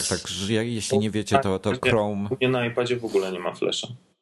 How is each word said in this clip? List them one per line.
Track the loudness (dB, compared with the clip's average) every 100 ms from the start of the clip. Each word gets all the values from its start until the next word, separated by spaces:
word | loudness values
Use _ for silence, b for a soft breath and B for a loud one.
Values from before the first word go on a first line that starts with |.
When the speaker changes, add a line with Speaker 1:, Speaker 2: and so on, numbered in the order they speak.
| 0
Speaker 1:
tak, | -2
tak, | -4
że | -6 0
ja, | 0
jeśli | 0 -4 0 2
nie | 2
wiecie, | 0 2 2
to, | 2 0
to | 0
Speaker 2:
Tak, | 0 2
Speaker 1:
Chrome | 4 2 0 -4
Speaker 2:
u | 0
mnie | 0
na | 2 0
iPadzie | 0 0 -2
w |
ogóle | 0 0 0
nie | -2
ma | -6
Flasha. | -2 -2 -2 -6 -12 _ _